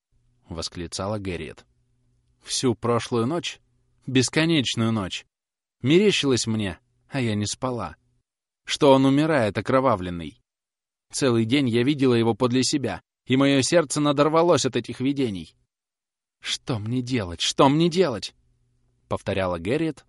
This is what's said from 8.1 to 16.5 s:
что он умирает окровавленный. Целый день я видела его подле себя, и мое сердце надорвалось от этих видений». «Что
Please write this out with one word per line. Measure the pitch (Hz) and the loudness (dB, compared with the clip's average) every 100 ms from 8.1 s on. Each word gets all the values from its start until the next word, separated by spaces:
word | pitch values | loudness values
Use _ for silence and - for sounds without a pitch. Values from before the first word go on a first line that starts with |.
| _ _ _ _ _ | _ _ _ _ _
что | - - 147 | -10 2 6
он | 135 | 6
умирает | 135 139 160 151 110 107 | 6 2 2 0 0 -2
окровавленный. | - 131 131 107 90 87 78 - _ _ _ _ _ _ _ | 0 0 2 0 -4 -8 -10 -14 _ _ _ _ _ _ _
Целый | - 139 117 | -2 2 2
день | 113 139 135 | 2 2 2
я | 113 | 2
видела | 123 151 131 | 0 2 4
его | 120 113 | 4 2
подле | 110 127 127 | 0 0 0
себя, | 123 151 123 85 - _ - | 0 -2 -4 -8 -12 _ -2
и | 131 | 2
мое | 139 139 | 4 2
сердце | 123 170 151 - | 2 2 0 0
надорвалось | 147 143 147 160 175 151 | 0 2 2 4 4 2
от | 131 127 | 0 -4
этих | 117 117 | -6 -4
видений». | 127 139 127 95 82 _ _ _ _ _ _ _ _ _ | -4 -2 -4 -4 -12 _ _ _ _ _ _ _ _ _
«Что | - | -10